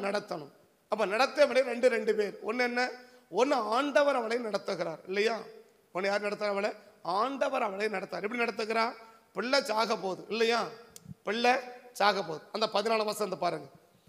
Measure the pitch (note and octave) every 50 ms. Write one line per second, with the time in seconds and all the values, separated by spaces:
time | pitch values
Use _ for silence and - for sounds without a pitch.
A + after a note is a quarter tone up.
0 | G3+ G3 G3+ G#3 G3+ - - D#3+ C#3+ - - - _ _ _ _ _ - G#3+ G#3+
1 | G#3 F#3 G#3 A3+ C4+ B3+ - D4+ C#4+ B3+ A#3+ B3+ C4+ B3 A#3 A#3+ A#3+ A#3+ A3+ A3
2 | A3 A3 G#3 G#3 G#3 F#3+ - - - G#3+ A3+ B3 B3 A#3+ A#3+ B3 B3+ B3 - -
3 | - - - - _ - E3 G3+ B3+ C#4+ C#4+ B3 G#3+ - A3 B3+ C#4+ D4 A#3+ D4+
4 | C#4+ C#4+ C4+ B3 A3+ A3 A#3 B3+ A#3 G#3+ G3+ G3 - - F#3+ D#3+ E3+ E3 D#3 -
5 | - F#3 F#3+ G3+ G#3+ A#3 A3+ G3+ - - - - - - _ _ _ _ - F3
6 | G3 G3 G3+ G#3 G#3 G3+ G#3 G#3 G#3 G#3 G3+ G3 G3+ A3+ - - - - - _
7 | - E3 F3+ G3+ A#3 C4+ C#4 B3 C#4+ C#4 C4+ C4 A#3 G#3 F#3+ G3 G#3+ A3 G3+ F#3
8 | G3 - F3+ E3 F#3+ A3 A#3+ A#3+ A#3 A#3 G#3+ A#3 A3 G#3+ A3 A3+ A3+ A#3+ - -
9 | - - - - _ _ - C4 A3+ B3+ C#4 C#4 - G#3 G#3+ A3 A3+ G#3 A3+ F3+
10 | F#3+ F#3+ F3 D3 - - G3+ A#3 A3+ A3+ A#3+ A3+ F#3+ D#3 - - - - - -
11 | - - - _ - F#3+ G#3 A#3 A#3+ A#3+ B3+ C4+ - - - - - - - -
12 | G3 G#3 F#3+ G3 E3+ D#3+ D#3 D3 - - - G#3 A3 G#3+ G3+ G3+ G#3+ A3+ A3+ A3
13 | G#3 G#3+ G#3 - G#3 F3+ F#3 D#3 F3+ E3+ D#3+ D3+ C#3 C3+ - - _ _ _ _
14 | _